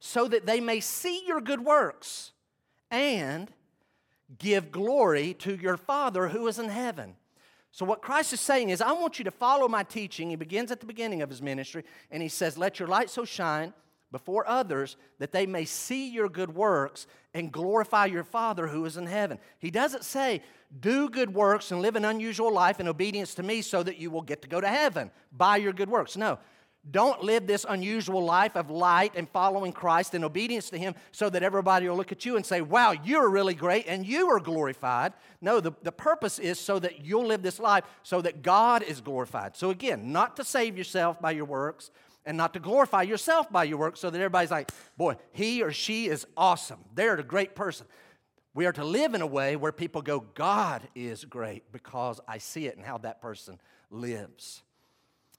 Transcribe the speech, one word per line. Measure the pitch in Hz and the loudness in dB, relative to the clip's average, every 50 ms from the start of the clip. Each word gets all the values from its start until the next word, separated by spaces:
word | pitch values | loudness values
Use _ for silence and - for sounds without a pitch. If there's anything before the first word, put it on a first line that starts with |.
so | - - - 233 247 240 | -10 -4 0 0 2 2
that | 233 220 - | 2 0 2
they | 208 226 240 | 2 0 0
may | 233 233 226 220 | 0 0 -2 -2
see | - - - - - 359 349 370 370 | -2 -4 -6 -4 -4 -4 -6 -4 -4
your | 359 330 302 | -2 -2 -2
good | 220 269 285 233 240 | -2 -2 -4 0 2
works | 294 294 294 220 151 - - - - - - - - _ _ _ _ _ _ _ _ _ _ _ - | 4 4 4 4 2 -2 -8 -14 -14 -14 -14 -14 -16 _ _ _ _ _ _ _ _ _ _ _ -4
and | 233 247 277 294 247 190 147 135 147 165 196 - - _ _ _ _ _ _ _ _ _ _ _ _ _ _ - 131 | -2 0 0 0 0 0 -2 -4 -4 -6 -8 -12 -16 _ _ _ _ _ _ _ _ _ _ _ _ _ _ -20 -14
give | - 170 208 202 196 165 151 | -6 0 2 2 2 0 -2
glory | 147 180 202 233 277 285 226 185 151 143 147 180 180 | -6 -4 0 2 4 4 6 6 4 4 2 -2 -4
to | - - 196 196 | -6 -6 -6 -6
your | 180 180 185 180 | -2 0 -2 -2
Father | 170 - - 277 285 285 247 190 185 185 170 | -2 0 -2 0 0 0 0 0 0 0 0
who | 165 233 233 226 | -2 -2 -2 -2
is | 208 233 | -2 -4
in | 226 214 | -6 -6
heaven." | 202 233 254 240 190 147 107 95 92 _ _ _ _ _ _ _ _ _ _ _ | -4 -4 -4 -6 -6 -8 -12 -16 -16 _ _ _ _ _ _ _ _ _ _ _
So | - - 190 | -10 -6 -2
what | 185 214 208 | -2 -2 -2
Christ | - - 277 311 302 - | -2 0 0 0 0 0
is | 262 - | -2 -2
saying | - - 277 262 233 190 | 2 2 2 4 2 2
is, | 185 165 | 0 2
"I | 226 247 | 2 2
want | 311 349 339 311 - - | 2 0 0 -4 -4 -4
you | 220 | -8
to | 190 | -6
follow | - - 247 247 277 285 262 | -4 2 4 4 6 6 4
my | 240 226 208 | 4 2 0
teaching." | 196 - - 226 208 180 - - 165 170 | -2 -2 -6 -10 -10 -8 -8 -8 -6 -6
He | 165 | -6
begins | 160 160 156 185 208 247 220 | -6 -6 -4 -4 -4 -4 -4
at | 247 233 | -6 -10
the | 233 | -12
beginning | 220 220 226 226 220 190 160 | -12 -8 -6 -6 -4 -4 -4
of | 147 135 | -4 -6
his | 135 120 | -6 -8
ministry, | 139 139 135 135 135 - - 165 - - - - - - | -6 -6 -6 -6 -8 -10 -10 -14 -14 -14 -20 -20 -18 -12
and | 147 160 | -8 -6
he | 165 156 | -6 -6
says, | - - 190 160 135 160 | -4 -2 -2 -2 -2 0
"Let | 180 196 196 - | -2 -2 -2 -4
your | 180 165 | -2 0
light | 190 214 247 - | 2 2 0 0
so | - 247 240 | -4 -8 -8
shine | - - - 175 165 151 151 160 180 - _ _ _ _ _ _ _ | -8 -6 -4 -2 -2 -2 -2 -4 -6 -10 _ _ _ _ _ _ _
before | 127 127 - 180 190 220 - | -14 -12 -6 -4 -2 -2 0
others | 220 240 262 254 180 147 139 139 135 - _ _ _ _ - | 0 0 0 0 0 -2 -4 -4 -6 -8 _ _ _ _ -10
that | 139 - | -8 -4
they | - 185 196 | -2 -2 -2
may | 190 185 170 160 | 0 -2 -4 -4
see | - - - - - 254 269 269 | -6 -6 -8 -6 -6 -4 -6 -6
your | 254 233 226 214 190 | -4 -2 -2 -2 -2
good | 156 175 185 165 156 | -2 -4 -6 -4 -2
works | 175 214 208 180 147 139 143 - - - - - _ _ _ | 0 2 4 4 2 2 -2 -4 -12 -20 -20 -20 _ _ _
and | - 170 170 156 | -10 -8 -8 -8
glorify | 127 156 170 190 208 226 214 - 233 208 202 | -6 -4 -2 2 2 2 2 4 4 4 4
your | 202 180 175 | 4 2 -2
Father | 165 - - 233 226 226 208 175 165 156 | -6 -4 -4 -2 -2 -2 -2 -2 -4 -4
who | 147 156 160 | -4 -4 -6
is | 165 160 | -6 -6
in | 175 175 | -8 -8
heaven." | 170 190 214 208 180 123 98 - - _ - | -4 -2 -2 -2 -2 -4 -8 -14 -20 _ -12
He | - 165 | -8 -4
doesn't | 165 226 269 294 269 247 - | -2 0 0 0 -2 -6 -8
say, | - - 269 269 262 214 139 - - - _ _ _ 143 131 | -6 -4 -2 0 0 -2 -2 -6 -10 -20 _ _ _ -10 -4
"Do | 123 208 254 277 294 269 | 0 2 2 2 2 0
good | 226 262 247 196 185 | 0 -2 -2 0 2
works | 202 208 196 208 208 208 - | 4 4 6 4 4 0 -4
and | 180 175 | -2 0
live | 185 226 220 | 0 0 2
an | 220 208 | 2 0
unusual | 214 220 220 220 226 208 202 226 226 | 0 0 -2 -4 -4 -2 0 2 2
life | 214 180 175 180 202 - | 4 6 6 4 4 2
in | 180 | -2
obedience | 170 160 151 185 214 202 208 190 - - | -2 -2 -2 -2 -2 -2 -4 -6 -6 -8
to | - | -6
me | 180 196 226 226 | -4 -4 -2 -4
so | - - - 175 | -2 -2 -2 0
that | 175 190 175 | 0 -2 -4
you | 151 160 170 | -6 -8 -8
will | 165 165 | -8 -8
get | 160 135 147 - | -6 -6 -8 -8
to | - 135 | -8 -6
go | 165 180 | -4 -2
to | 190 196 | 0 0
heaven | 226 294 302 269 175 151 117 95 - _ _ _ | 2 2 2 2 0 -2 -6 -8 -10 _ _ _
by | - 123 180 196 208 | 0 4 4 6 6
your | 202 208 196 | 4 4 0
good | 185 185 202 190 | -2 -2 -2 0
works." | 240 220 135 - - | 2 0 0 0 -2
No, | 185 220 202 135 - - _ _ _ _ _ _ _ - 147 | -2 -2 -2 -2 -2 -6 _ _ _ _ _ _ _ -10 -2
don't | 139 190 226 277 254 - 180 | 2 4 4 4 2 0 0
live | 208 226 226 190 | 2 2 2 2
this | 190 202 196 - - | 0 0 0 0 -2
unusual | 202 185 180 202 220 226 165 180 190 190 | -4 -4 -2 -2 -2 -4 -2 -2 -2 0
life | 180 165 170 185 202 220 - | 2 4 4 4 4 4 2
of | 180 160 143 | -4 -4 -4
light | 156 170 175 180 175 175 196 214 - | 0 2 4 6 6 6 4 4 0
and | 175 165 - | -4 -6 -4
following | - 190 185 196 190 196 190 180 | 0 2 2 2 2 0 -2 -4
Christ | 175 - 185 175 165 170 190 - - | -6 -2 2 2 4 4 2 0 -2
in | 170 | -2
obedience | 160 151 151 190 226 233 240 220 - - | -2 -2 -2 -2 -2 -2 -2 -4 -6 -6
to | 190 165 | -8 -6
him | 180 190 170 - - - | -6 -6 -6 -8 -14 -12
so | - - 214 202 | -4 -2 0 0
that | 180 180 | 2 2
everybody | 180 196 190 196 180 190 185 180 180 180 | 2 2 2 2 4 4 4 4 4 2
will | 175 | 0
look | 185 185 - | -2 -4 -4
at | 190 - - | -8 -8 -4
you | 240 247 | -2 -2
and | 214 - | -2 0
say, | - 190 175 | 0 -2 -2
"Wow, | 156 147 185 240 240 214 | 0 4 6 6 6 6
you're | 170 147 147 208 277 311 262 208 | 4 2 0 2 4 6 6 6
really | 190 196 196 190 175 | 6 4 4 2 0
great | 156 165 175 185 226 - 160 | 0 2 2 2 2 2 -2
and | 180 190 190 | -4 -4 -4
you | 196 262 339 370 359 | -2 0 2 4 4
are | 254 196 | 4 4
glorified." | 156 165 165 160 147 131 131 - 131 127 123 120 139 190 - - - - - - | 2 0 -2 0 0 -2 -2 -2 -2 0 0 2 0 -2 -4 -8 -20 -20 -12 -4
No, | 170 196 240 220 | 0 2 2 2
the, | 165 165 147 - | 2 0 -4 -6
the | - 170 | -8 -8
purpose | - - - 311 330 311 220 196 - - | -6 -2 2 2 2 2 0 -4 -4 -4
is | 196 170 180 - | -4 -4 -4 -4
so | - - 196 190 | -2 -2 -2 0
that | 170 175 170 147 | -2 -4 -6 -8
you'll | 143 156 202 226 247 | -6 -2 0 0 2
live | 220 220 202 | 2 0 0
this | 185 185 180 - | 0 -4 -4 0
life | 226 214 202 190 - - - - | 2 4 4 4 2 0 -12 -16
so | - - 185 180 | -8 -2 -2 0
that | 170 175 - 151 | 0 -2 -4 -2
God | 131 175 185 208 226 240 240 233 | 2 6 6 8 8 6 6 4
is | 214 170 151 127 | 2 -2 -8 -8
glorified. | 110 143 135 127 123 - - 113 98 98 - | -8 -6 -4 -4 -4 -4 -6 -6 -8 -8 -8
So | - 175 190 | -4 -4 -4
again, | 185 180 269 254 170 107 104 123 | -2 -2 -2 -4 -2 -4 -4 -2
not | 294 233 220 - - | 2 2 2 0 0
to | - 262 | -6 -6
save | - - 262 233 226 185 | -2 0 0 0 0 -2
yourself | 185 175 - - 185 170 170 165 170 | -6 -8 -4 0 2 2 2 0 0
by | 175 160 | -2 -2
your | 160 151 147 | -2 -2 -4
works | 143 143 131 139 151 160 - - - _ _ _ _ _ _ - | -4 -4 -2 -2 -4 -6 -8 -16 -20 _ _ _ _ _ _ -10
and | 151 160 | -6 -2
not | 165 165 165 | 0 0 0
to | - 180 | -2 -4
glorify | 160 180 226 277 269 - - 190 | -4 2 4 4 4 6 4 2
yourself | 185 196 220 202 - 320 320 330 294 311 | 2 2 0 -2 2 2 4 4 4 2
by | 202 180 165 | 2 2 2
your | 147 156 143 | 2 0 0
works | 156 165 - - | -2 -2 -2 -4
so | - 175 | -6 -4
that | 165 175 | -2 -2
everybody's | 196 190 180 180 175 151 | 0 2 2 2 2 2
like, | 175 151 135 - - - - - _ | 0 -4 -4 -6 -12 -14 -16 -12 _
"Boy, | - 175 160 127 - - _ | -2 0 0 0 -2 -8 _
he | - - 214 220 247 240 | -6 -4 -2 -2 0 0
or | 214 156 | -2 -2
she | 143 - - - 220 220 233 175 | -2 -4 -4 -4 -2 -2 -2 -2
is | 151 139 - - - | -4 -4 -6 -6 0
awesome. | 160 185 185 175 156 - - 110 - - - | 2 4 4 4 2 -2 -10 -14 -16 -18 -8
They're | 113 151 214 226 196 | -2 0 2 2 2
a | 156 | 0
great | 143 123 160 196 196 196 - | -2 -2 -2 -2 -2 -2 -4
person." | - 202 185 151 - 113 _ _ - - _ _ _ _ _ _ _ _ _ | -6 -6 -6 -6 -8 -14 _ _ -20 -20 _ _ _ _ _ _ _ _ _
We | - 143 175 | -4 0 0
are | 180 | 0
to | 165 151 147 | 0 -2 -4
live | 156 180 254 302 302 233 | -2 0 2 2 2 0
in | 190 | 0
a | 160 | -2
way | 147 139 139 135 139 151 | -2 0 0 0 0 0
where | 147 147 156 | 0 -2 -4
people | 151 - 170 170 - 156 | -4 -4 -8 -6 -6 -6
go, | 143 147 147 139 | -4 -2 -4 -4
"God | 110 104 - - 151 185 202 214 202 165 139 113 123 - - | -4 -8 -6 -2 0 2 2 2 0 -2 -4 -6 -10 -12 -14
is | 123 123 120 113 104 - | -10 -10 -10 -10 -10 -14
great | 135 - 123 113 107 101 117 - _ | -14 -10 -8 -8 -8 -10 -12 -16 _
because | 104 117 - - - 120 123 123 113 - - - | -20 -20 -16 -10 -6 -6 -4 -4 -6 -8 -12 -12
I | 110 110 | -12 -12
see | - - - 160 151 | -12 -12 -10 -8 -8
it | 131 - | -8 -8
in | 95 95 | -10 -12
how | 127 127 113 | -12 -10 -10
that | 110 113 113 _ | -10 -10 -12 _
person | - 117 107 - - 104 90 87 _ _ _ _ _ _ | -12 -14 -14 -14 -16 -20 -20 -20 _ _ _ _ _ _
lives." | 104 113 120 120 117 107 98 - - - - - - - _ _ _ _ _ _ _ _ _ _ _ _ _ _ _ | -12 -10 -8 -6 -6 -8 -10 -14 -18 -20 -18 -18 -18 -20 _ _ _ _ _ _ _ _ _ _ _ _ _ _ _